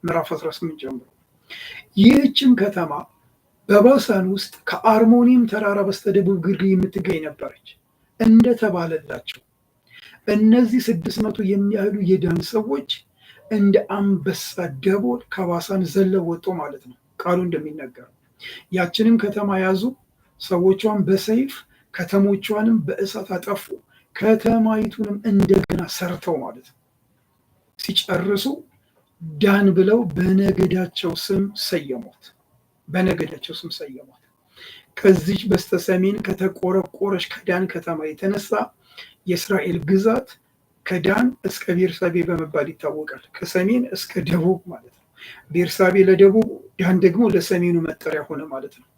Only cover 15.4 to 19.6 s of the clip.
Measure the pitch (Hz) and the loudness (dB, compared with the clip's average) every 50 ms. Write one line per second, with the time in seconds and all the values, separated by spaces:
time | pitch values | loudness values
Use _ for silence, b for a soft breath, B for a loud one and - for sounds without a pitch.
15.4 | 185 175 175 170 170 - 202 190 185 165 - 190 196 190 185 196 175 170 170 165 | -4 -4 -4 -4 -4 -4 -4 -4 -4 -2 0 0 0 2 2 0 -2 -2 -6 -6
16.4 | - 196 185 170 147 143 139 135 _ 127 123 _ _ _ _ _ - 175 180 180 | -6 -6 -6 -6 -8 -10 -12 -16 _ -20 -20 _ _ _ _ _ -4 -2 -2 -2
17.4 | 185 175 165 151 151 156 151 156 139 127 _ - - _ _ _ _ _ _ B | -2 -2 -4 -6 -8 -8 -12 -14 -16 -18 _ -20 -20 _ _ _ _ _ _ B
18.4 | B B B B B B - 180 175 175 - - 220 226 233 226 214 208 202 208 | B B B B B B -4 -4 -4 -2 0 2 4 4 4 4 2 0 -4 -2
19.4 | 208 202 196 190 | -2 -2 -2 0